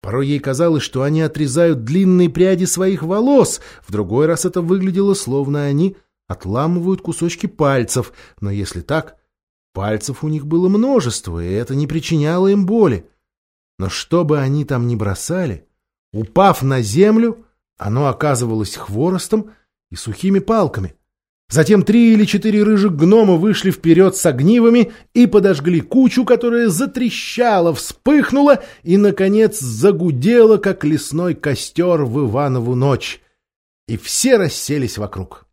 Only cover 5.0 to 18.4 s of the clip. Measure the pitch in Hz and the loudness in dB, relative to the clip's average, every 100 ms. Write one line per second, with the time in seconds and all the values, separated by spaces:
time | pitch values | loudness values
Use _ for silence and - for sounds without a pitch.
5 | 202 196 - 139 139 147 143 143 185 190 | 0 0 -2 -4 -2 -4 -2 0 0 -4
6 | _ _ _ 92 92 110 156 175 175 185 | _ _ _ -12 -6 -4 -2 -2 -2 -4
7 | - 160 170 170 196 - 143 135 113 127 | -6 -4 -6 -4 -10 -2 0 0 0 -4
8 | 110 - - _ 101 101 92 87 - 156 | -6 -12 -20 _ -6 -6 -6 -10 -4 -6
9 | - _ _ _ _ _ _ - 101 107 | -6 _ _ _ _ _ _ -8 -4 -4
10 | 123 131 151 156 147 165 185 208 254 262 | -6 -8 -6 -6 -2 0 2 2 2 0
11 | 123 - - 85 87 98 120 135 147 160 | 0 -6 -8 -8 -4 -4 -4 -4 -4 -6
12 | - 165 147 180 196 202 185 226 185 101 | -4 -2 0 0 0 0 0 2 2 0
13 | - _ _ _ _ _ _ - 92 - | -8 _ _ _ _ _ _ -8 -8 -8
14 | - 170 165 151 135 147 147 127 120 117 | -2 -2 2 0 0 -2 -2 -2 -2 -2
15 | 101 92 - 180 165 85 _ _ _ _ | -4 -6 -6 -4 -4 -8 _ _ _ _
16 | _ 104 107 170 196 165 131 131 107 120 | _ -8 -4 2 2 2 -2 -2 -2 2
17 | 208 220 233 220 _ _ _ _ 101 117 | 4 4 0 -4 _ _ _ _ -6 -2
18 | 143 120 151 127 | -2 -2 -2 -2